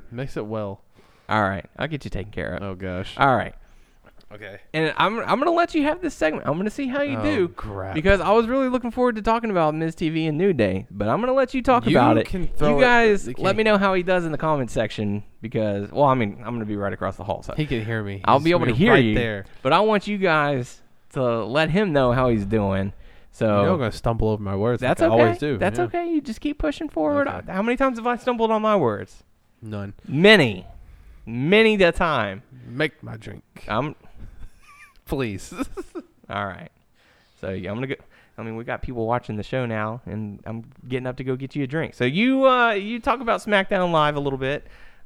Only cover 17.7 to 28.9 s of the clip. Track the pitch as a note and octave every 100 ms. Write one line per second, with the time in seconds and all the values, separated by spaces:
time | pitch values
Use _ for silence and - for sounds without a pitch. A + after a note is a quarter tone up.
17.7 | B2 G#2+ A2+ G2+ G2 F#2+ C3+ D#3+ F3 A#2+
18.7 | A#2 A3 F3+ A2+ G#2+ A#2 G#2 - - C3
19.7 | E3 G#3+ G#3 G3+ G#3 F#3 D#3 D3 C3+ B2
20.7 | - - - - D3 B2 A#2 G#2 C#3 D#3
21.7 | E3+ G#3 C#3+ B2+ B2 B2+ A2+ G2+ A2 G2+
22.7 | F#2+ G2 - - - - - A2+ G#2 G2+
23.7 | F3+ A2+ - B2 A2+ A2 G#2+ G2+ G2 A2
24.7 | A#2 B2 - E4 A#2+ A#2+ - D3+ C4 F#3
25.7 | G#3 F4 F4 E4+ D#4+ C4+ A3 D4 D4 D#4
26.7 | - D4+ D#4+ D#4 C#4+ C#4 - - F#3 A3+
27.7 | B3 C4+ A#3 A#3 A#3+ - A#3+ A3+ A3 G#3+
28.7 | G3+ B2+